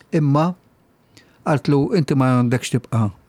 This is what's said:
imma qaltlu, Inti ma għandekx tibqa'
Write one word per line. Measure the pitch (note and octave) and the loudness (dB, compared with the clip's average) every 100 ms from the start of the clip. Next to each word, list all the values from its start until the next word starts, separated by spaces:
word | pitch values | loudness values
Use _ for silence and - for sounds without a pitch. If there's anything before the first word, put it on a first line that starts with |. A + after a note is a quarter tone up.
| - | -6
imma | E3+ D3 D3 E3 F3+ _ _ _ _ _ - - _ | -2 2 2 0 -4 _ _ _ _ _ -20 -20 _
qaltlu, | - D3 - C#3+ C#3+ F#3+ | -4 -2 0 0 0 -2
Inti | C#3 | 0
ma | C3+ C3 | 0 2
għandekx | B2+ B2 A#2+ - | 2 2 -2 -2
tibqa' | C3 - A2 G#2+ - | -6 -4 -2 -4 -6